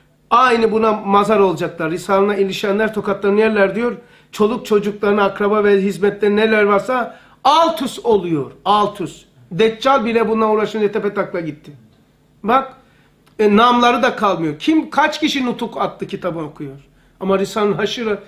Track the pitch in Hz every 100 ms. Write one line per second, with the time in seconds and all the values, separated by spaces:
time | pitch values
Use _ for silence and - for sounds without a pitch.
0 | _ _ _ 233 254 233 220 214 220 208
1 | 202 202 202 214 196 160 170 - 160 175
2 | - 196 202 202 196 185 208 196 214 214
3 | 208 196 202 208 220 214 196 185 240 202
4 | - _ _ - 214 226 - 208 208 208
5 | 202 208 196 196 202 214 202 196 196 165
6 | 202 202 208 208 220 220 202 202 202 254
7 | 226 - - _ 262 311 330 330 269 -
8 | - 208 175 156 123 - 180 208 208 -
9 | 156 - _ _ - 165 220 220 269 277
10 | 220 226 214 220 220 214 214 220 202 214
11 | 202 208 185 180 160 147 - 135 _ _
12 | _ _ _ _ 202 254 262 - _ _
13 | _ _ _ - 214 208 247 240 240 240
14 | 247 - 208 170 160 147 - 320 262 277
15 | 302 - 294 277 247 - 226 - 202 -
16 | - 196 180 165 151 - 143 139 _ _
17 | _ _ 190 190 196 226 208 156 208 -
18 | 220 202